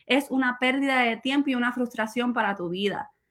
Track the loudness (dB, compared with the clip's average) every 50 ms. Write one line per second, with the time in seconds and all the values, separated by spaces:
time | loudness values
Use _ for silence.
0 | _ 0 2 2 2 0 0 0 0 0 0 0 0 0 2 2 2 2 2 2
1 | 2 2 0 -2 -2 -2 0 0 2 2 2 0 0 0 0 0 -2 -4 -2 -4
2 | -4 -2 -2 -2 0 0 0 0 0 0 0 -2 -4 -4 -2 0 0 -2 -2 -2
3 | -6 -10 _ _ _ _